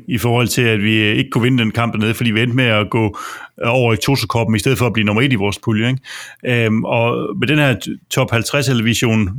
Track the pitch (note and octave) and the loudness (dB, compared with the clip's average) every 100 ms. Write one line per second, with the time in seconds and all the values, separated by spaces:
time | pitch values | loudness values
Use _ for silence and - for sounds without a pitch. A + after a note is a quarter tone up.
0 | D3 A#2+ A#2+ A#2 A2+ - A#2+ A2 G#2 A2 | -4 -2 0 0 0 0 2 2 2 2
1 | G#2+ A#2 C3 B2 A#2+ C3 A2 A#2+ A#2 G#2+ | 2 0 0 0 2 2 2 0 -2 0
2 | A2 A2+ A#2+ G#2+ A#2+ B2 B2 G#2+ - A#2 | -2 0 0 0 0 2 2 2 0 0
3 | G#2+ - - - - - A#2 B2+ A#2 A2 | 0 -2 -14 -14 -18 -6 -2 2 2 2
4 | - C3+ G#2+ A#2 A2+ A2 C3+ B2+ B2 A2+ | 0 0 0 -2 0 0 0 0 0 0
5 | G#2 G#2+ C#3 A#2 G2+ - - G#2+ A#2 C3 | 2 2 2 2 0 -2 -2 0 0 -2
6 | - - - - - A#2 A2+ A2 - A#2+ | -8 -16 -18 -10 -2 0 2 0 0 0
7 | A#2 A#2+ A2+ G2+ A#2+ D3+ C#3+ A2 - G#2+ | 0 0 -4 -2 0 2 2 0 -4 -12
8 | _ - B2+ A#2 G#2+ C#3+ B2+ B2 A2 A2 | _ -2 0 -2 0 -2 0 0 0 0
9 | B2 A2 G2 | 2 2 0